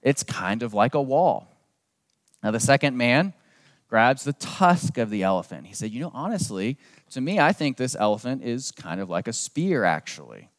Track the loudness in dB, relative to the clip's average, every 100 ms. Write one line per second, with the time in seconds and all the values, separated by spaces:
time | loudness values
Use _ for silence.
0 | 2 0 -2 -4 -2 -2 -2 2 2 2
1 | 0 2 2 0 -6 _ _ _ _ _
2 | _ _ _ _ -4 -2 4 4 4 2
3 | 4 4 2 -4 _ _ _ _ _ 4
4 | 4 4 -2 -6 -8 2 4 4 2 -2
5 | -2 0 0 0 -2 -14 -14 -10 -8 -6
6 | -8 -8 -6 -4 -4 -4 -4 -4 _ _
7 | _ -6 -2 2 2 2 -2 -2 -4 0
8 | 0 0 -4 -6 -6 -6 -8 -14 -10 -8
9 | -4 -4 -4 -8 -6 -4 0 2 2 0
10 | -4 -16 -16 -20 -20